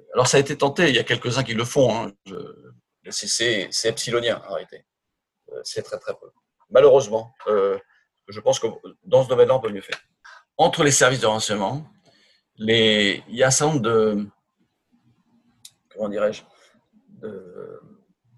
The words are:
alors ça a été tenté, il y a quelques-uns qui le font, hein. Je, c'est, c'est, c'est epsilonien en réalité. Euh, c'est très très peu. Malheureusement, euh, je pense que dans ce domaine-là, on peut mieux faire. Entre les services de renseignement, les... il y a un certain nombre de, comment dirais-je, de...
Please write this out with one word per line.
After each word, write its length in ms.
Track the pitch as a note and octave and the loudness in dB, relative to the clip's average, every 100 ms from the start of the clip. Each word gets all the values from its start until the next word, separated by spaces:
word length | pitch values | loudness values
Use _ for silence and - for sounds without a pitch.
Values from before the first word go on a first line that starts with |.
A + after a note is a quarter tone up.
| _ | _
alors 140 | A2 B2 | 0 2
ça 100 | C#3+ | 2
a 40 | |
été 160 | C#3+ D3 | 0 -2
tenté, 320 | C#3+ C#3 E3+ | -2 2 2
il 60 | |
y 40 | A#2+ | 2
a 60 | |
quelques-uns 380 | A#2+ A#2 B2 A#2+ | 0 -4 -2 -4
qui 120 | B2+ | -4
le 100 | A2 | -4
font, 320 | B2 C#3+ B2+ A2 | -2 2 2 2
hein. 160 | G#2 G2+ - | -6 -14 -16
Je, 80 | F#2 - - - B2 _ _ - | -14 -14 -20 -20 -20 _ _ -12
c'est, 180 | - G2+ | -10 -6
c'est, 400 | - A#2 G#2+ F2+ | -2 0 -2 -4
c'est 180 | - A2+ | -4 -4
epsilonien 540 | A#2 - A#2 A#2 G#2 F#2+ | -4 -4 -2 -2 -4 -6
en 60 | |
réalité. 300 | E2+ F2+ - _ _ _ _ _ _ - | -10 -10 -20 _ _ _ _ _ _ -18
Euh, 80 | C2 | -14
c'est 200 | - - | -10 -12
très 160 | - G#2 | -10 -12
très 140 | - | -12
peu. 120 | - - _ _ _ _ | -12 -16 _ _ _ _
Malheureusement, 600 | A#2 C#3+ C3+ A2+ A2 A2+ _ - | 6 8 8 4 -6 -6 _ -2
euh, 320 | G#2+ G2 G2 - _ _ _ - | 0 0 -2 -10 _ _ _ -18
je 120 | G#2 | -4
pense 180 | B2 C3+ | -2 0
que 80 | A2+ F#2+ F#2 _ | -4 -8 -20 _
dans 180 | F#2 B2+ | 2 2
ce 60 | B2+ | 4
domaine-là, 260 | B2 A#2+ | 4 4
on 60 | B2+ | 4
peut 100 | A2+ | -2
mieux 100 | G2+ | -8
faire. 180 | - - _ _ - - _ - | -10 -14 _ _ -20 -20 _ 0
Entre 260 | F3 E3+ | 0 4
les 80 | D3 | 2
services 300 | C3+ B2+ C3 | 4 2 2
de 60 | A2 | 0
renseignement, 600 | G#2+ - G#2+ G2 C3+ D#3 _ _ _ _ _ _ _ | -2 -4 -4 -4 -6 -12 _ _ _ _ _ _ _
les... 640 | A2 A2+ A2 G#2+ G2+ F2 - | 0 2 4 2 0 -2 -8
il 80 | A#2 | -2
y 80 | |
a 40 | C3 | 0
un 20 | |
certain 240 | C3 D3+ | 2 0
nombre 80 | D3+ | 0
de, 440 | A#2 A2+ G#2+ G#2 G2+ _ _ _ _ _ _ _ _ _ _ _ _ _ - _ _ | 0 2 2 -2 -6 _ _ _ _ _ _ _ _ _ _ _ _ _ -20 _ _
comment 180 | F#2+ G#2 | -10 -6
dirais-je, 340 | G2+ G#2+ G#2+ - _ _ _ _ _ _ - | -2 -2 -4 -16 _ _ _ _ _ _ -18
de... 600 | A2 G2 F#2 - - - - _ _ _ _ | -16 -16 -18 -18 -18 -20 -20 _ _ _ _